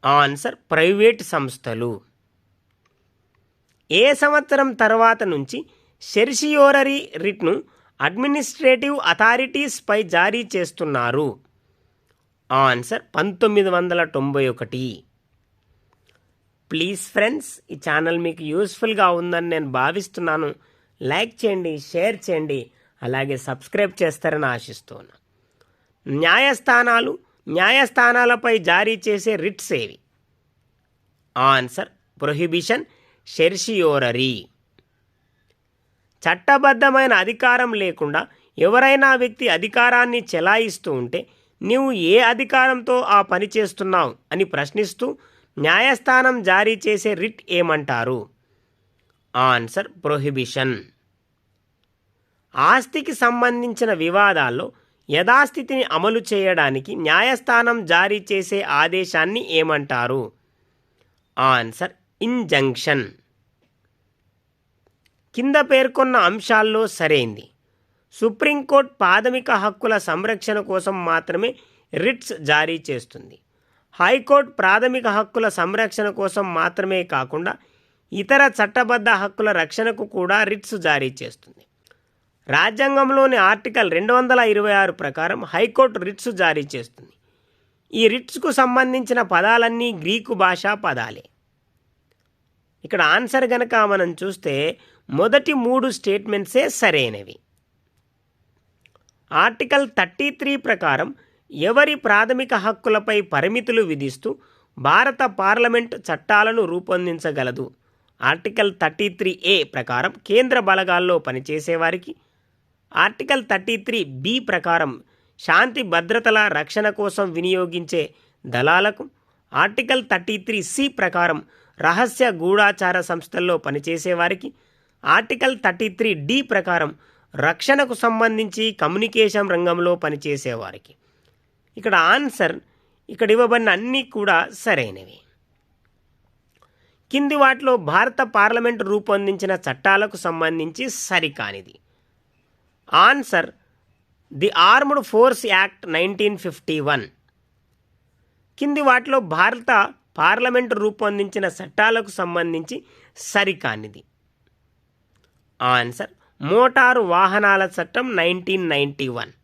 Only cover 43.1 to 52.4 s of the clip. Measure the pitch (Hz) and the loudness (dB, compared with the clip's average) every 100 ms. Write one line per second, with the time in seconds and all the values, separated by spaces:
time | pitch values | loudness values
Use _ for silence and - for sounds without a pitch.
43.1 | 302 294 180 202 220 208 - 190 185 143 | 2 2 -2 -2 -2 -4 -4 0 0 0
44.1 | 113 _ 165 185 143 143 208 202 - 254 | -4 _ -4 -2 -2 -4 -4 -4 -4 -8
45.1 | 294 _ _ _ - 151 180 254 254 - | -8 _ _ _ -4 2 2 2 0 2
46.1 | 254 254 254 185 185 214 220 220 208 208 | 4 4 0 2 4 2 0 -2 -2 -2
47.1 | 190 208 - - 175 170 151 139 123 117 | -4 -6 -8 -4 -2 0 0 -2 -4 -2
48.1 | 127 104 _ _ _ _ _ _ _ _ | -4 -8 _ _ _ _ _ _ _ _
49.1 | _ _ 123 127 120 113 - 214 - 151 | _ _ 0 2 2 0 -8 -8 -8 -4
50.1 | 147 139 135 123 - 131 113 92 _ _ | -2 -2 -4 -6 -4 -4 -4 -10 _ _
51.1 | _ _ _ _ _ _ _ _ _ _ | _ _ _ _ _ _ _ _ _ _
52.1 | _ _ _ | _ _ _